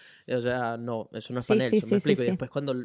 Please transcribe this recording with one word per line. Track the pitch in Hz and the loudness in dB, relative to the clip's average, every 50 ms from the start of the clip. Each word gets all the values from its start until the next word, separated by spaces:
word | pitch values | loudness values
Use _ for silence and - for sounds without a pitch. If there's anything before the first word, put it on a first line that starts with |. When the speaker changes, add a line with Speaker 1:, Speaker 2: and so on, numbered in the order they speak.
| - - - - _ - | -20 -20 -20 -20 _ -4
Speaker 1:
O | 127 127 | -4 -2
sea, | 120 123 123 127 123 117 117 | 0 0 0 0 -2 -2 -4
no, | 117 117 120 117 110 104 - - | -4 -6 -6 -6 -6 -6 -8 -10
eso | 110 - - 120 | -12 -10 -6 -6
no | 123 | -6
es | 123 | 2
Speaker 2:
Sí, | - | 4
Speaker 1:
para | 214 220 - | 4 4 4
Speaker 2:
sí, | 123 220 | 4 2
Speaker 1:
Nelson, | 214 | 2
Speaker 2:
sí, | - | 2
Speaker 1:
¿me | - | 4
Speaker 2:
sí, | 196 | 0
Speaker 1:
explico? | 202 - 147 147 - 123 | 2 4 2 2 2 2
Y | |
Speaker 2:
sí. | - | 0
Speaker 1:
después | 185 180 - 123 - | 0 -2 -4 -6 -6
cuando | 143 143 139 127 127 123 | -6 -4 -2 -4 -4 -6